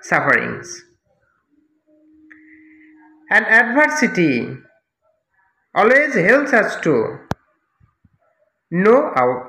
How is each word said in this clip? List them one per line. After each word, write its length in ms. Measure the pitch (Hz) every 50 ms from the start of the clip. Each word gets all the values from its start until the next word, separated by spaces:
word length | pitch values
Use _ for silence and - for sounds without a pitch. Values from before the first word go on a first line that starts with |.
sufferings। 640 | _ - 180 151 131 139 127 113 120 120 117 - - - - - - _ _ _ _ _ _ _ _ _ _ _ _ _ 294 294 302 311 _ _ _ 311 302 311 311 311 311 311 311 311 311 311 311 311 311 - _ _ _ _ _ _ _ _ - _ _ _ _ _
And 160 | 196 214 220
adversity 880 | 214 220 226 240 226 233 277 302 294 302 - 254 202 - 180 175 156 131 120 110 - 131 127 _ _ _ _ _ _ _ _ _ _ _ _ _ _ _ _ _ _ _ _ _ _ _
always 400 | 165 196 226 254 277 294 302 269
helps 380 | 202 165 190 240 285 294 - -
us 160 | 226 202 - - -
to 120 | - 170 147 117 107 - - - - _ - _ _ _ _ _ _ _ _ _ _ _ _ _ _ _ _ _ _ _ _ _ _ _ _ _ _ _
know 280 | 165 175 185 208 233 269 302 - -
our 200 | 135 127 127 127 123 -